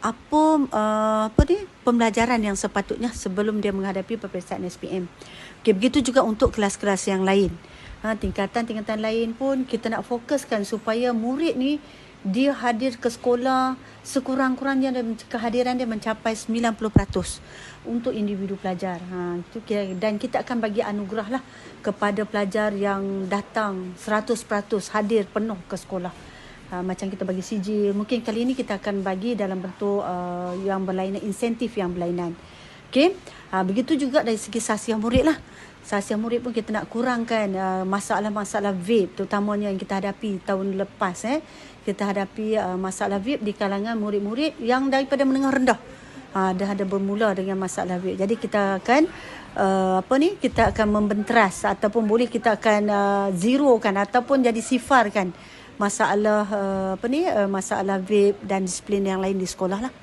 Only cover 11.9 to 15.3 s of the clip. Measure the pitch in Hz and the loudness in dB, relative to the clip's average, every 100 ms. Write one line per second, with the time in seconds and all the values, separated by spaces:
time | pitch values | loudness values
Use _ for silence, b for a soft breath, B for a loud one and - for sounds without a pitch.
11.9 | B B B 196 190 277 254 240 226 262 | B B B -4 2 2 2 0 0 0
12.9 | 247 247 233 247 240 254 262 262 262 B | 0 -4 -2 0 2 2 2 2 -2 B
13.9 | B - - 254 262 262 254 269 269 262 | B -4 -4 0 0 2 0 0 0 0
14.9 | 254 226 220 - | 0 -4 -6 -6